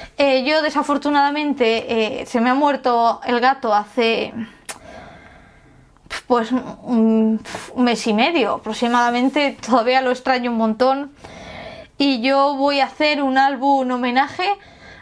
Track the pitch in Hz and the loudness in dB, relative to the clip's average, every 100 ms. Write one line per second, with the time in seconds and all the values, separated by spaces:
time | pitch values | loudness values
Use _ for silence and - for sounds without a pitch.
0 | - - 277 262 254 311 302 302 294 285 | -8 0 2 2 2 0 0 0 0 0
1 | 294 285 277 285 294 269 226 226 - 226 | 0 2 2 0 -2 0 2 0 -2 -2
2 | 214 - - 240 240 262 294 277 254 240 | -2 -4 -4 0 2 2 2 2 0 2
3 | 233 214 - 240 254 269 240 208 208 - | 2 0 -2 2 2 0 0 0 0 0
4 | 226 220 208 226 220 - - - - - | 0 0 -4 -8 -12 -14 -14 -14 -16 -20
5 | - - - - - - - - - _ | -20 -20 -20 -20 -20 -20 -20 -20 -20 _
6 | - - - 240 226 247 - - - 233 | -16 -8 0 0 0 -4 -4 -12 -2 2
7 | 220 220 220 220 - - - - 247 233 | 4 4 2 0 -4 -14 -8 0 0 0
8 | 233 214 277 339 320 - - 214 240 240 | 0 0 2 2 0 -2 -6 -4 0 2
9 | 240 240 262 285 285 220 - 240 226 262 | 2 2 0 2 0 -2 -2 0 2 2
10 | 262 254 - 254 240 233 220 220 254 269 | 0 -2 0 0 0 0 0 2 2 0
11 | 285 - - - - - - - - - | -4 -14 -20 -18 -18 -16 -16 -18 -10 -2
12 | 277 254 254 277 277 269 285 285 262 - | 0 2 2 2 2 2 0 0 -2 0
13 | 302 294 277 262 269 262 277 277 254 254 | 0 0 0 2 0 0 0 2 0 -2
14 | 247 247 277 - 370 403 - - - - | -2 0 -2 -2 -4 -4 -8 -20 -20 -20